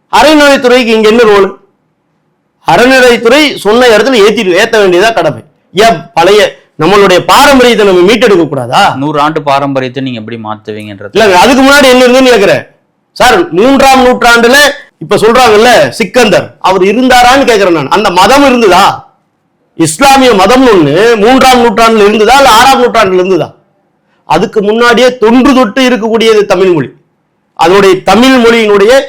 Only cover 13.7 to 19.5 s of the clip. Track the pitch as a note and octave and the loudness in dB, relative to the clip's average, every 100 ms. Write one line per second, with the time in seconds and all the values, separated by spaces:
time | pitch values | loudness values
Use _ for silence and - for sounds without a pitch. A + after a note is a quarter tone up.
13.7 | C4+ C4+ C4 B3 G3+ A#3+ A3+ A#3 C#4 D4 | 2 2 2 0 0 0 0 0 0 0
14.7 | - - - D3+ G3+ G#3+ B3 A#3+ G#3+ A#3+ | -4 -16 -18 -6 -2 0 2 2 2 2
15.7 | G#3+ C3+ - G3+ B3+ A3 E3 G#2+ - F3+ | 2 0 -4 -4 -2 0 0 -4 -6 -4
16.7 | F#3+ F#3+ G#3+ B3+ B3 B3 C4+ C4 A3 F#3+ | -2 -2 0 0 2 2 2 0 0 0
17.7 | E3 C3+ F3 G#3+ F3+ G3+ C4+ C#4 B3 A3 | -2 -2 -2 -2 0 0 2 2 2 2
18.7 | F3+ F#3 B2+ - _ _ _ _ | 2 0 -2 -14 _ _ _ _